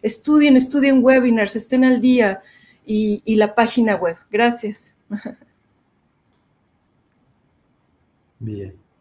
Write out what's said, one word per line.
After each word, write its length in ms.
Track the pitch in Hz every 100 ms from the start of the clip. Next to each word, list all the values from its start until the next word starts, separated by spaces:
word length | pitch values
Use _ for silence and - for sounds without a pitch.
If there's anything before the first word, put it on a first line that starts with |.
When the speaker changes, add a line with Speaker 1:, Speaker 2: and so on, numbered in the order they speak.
Speaker 1:
Estudien, 540 | 214 - - 302 294 254
estudien 460 | 254 285 277 262
webinars, 540 | 254 262 247 226 202 220
estén 280 | - 254
al 160 | 262 247
día 400 | 247 247 208 190 - _ _ _ -
y, 340 | 214 214 208
y 100 | -
la 200 | 196 208
página 420 | 226 233 254 220 185
web. 200 | 175 165 _
Gracias. 680 | 208 240 233 214 208 - _ -
<laughs> 340 | 208 - - _ _ _ _ _ _ _ _ _ _ _ _ _ _ _ _ _ _ _ _ _ _ _ _ _ _ _ _ _ -
Speaker 2:
Bien. 380 | 110 104 95 - _ _